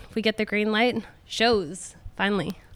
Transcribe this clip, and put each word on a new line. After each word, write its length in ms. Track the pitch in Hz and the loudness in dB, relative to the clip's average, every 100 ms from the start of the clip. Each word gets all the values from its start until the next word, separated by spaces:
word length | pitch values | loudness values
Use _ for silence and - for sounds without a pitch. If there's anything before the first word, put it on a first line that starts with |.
| - | -6
we 80 | 226 | -2
get 140 | 214 214 | 0 0
the 80 | |
green 300 | 214 208 214 | -2 0 2
light, 300 | 214 247 220 - - - | 2 2 0 -8 -18 -10
shows, 680 | - 226 220 151 180 - - - - | 2 4 4 0 -8 -14 -14 -12 -2
finally. 340 | 196 202 165 - - | 0 0 -2 -6 -12